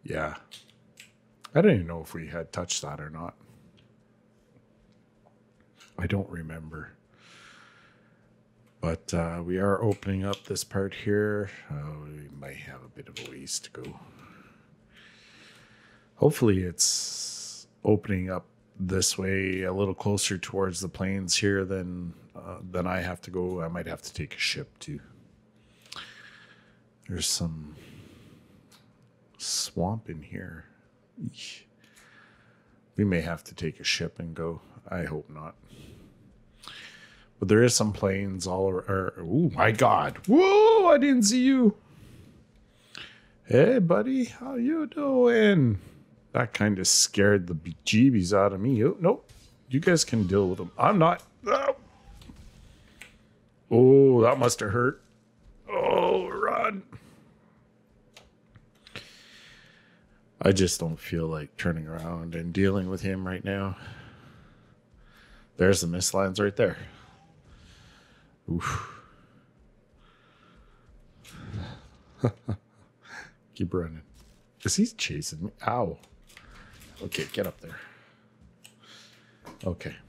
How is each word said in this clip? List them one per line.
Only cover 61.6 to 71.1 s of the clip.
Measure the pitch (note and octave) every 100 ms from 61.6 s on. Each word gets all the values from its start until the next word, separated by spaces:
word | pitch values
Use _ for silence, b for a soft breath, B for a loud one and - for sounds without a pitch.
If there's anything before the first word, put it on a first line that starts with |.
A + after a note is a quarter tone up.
| F2 D#2+ D#2
around | E2 E2 E2+ E2 E2
and | E2+
dealing | F2 G2 G2 F#2
with | F#2
him | F#2+ F#2+ F#2
right | F#2
now. | G2 G2 G2 F#2 B B B B B B B B B B _ _ b b b b b -
There's | F#2 F#2+
the | E2+
mist | F2 -
lands | F#2+ G2 F#2
right | G2+ -
there. | G#2 - B B B B B _ b b b b b b b b b b -
Oof. | E2+ B B B B B B B B B B _ _ _ _ b b b b b b b b b - -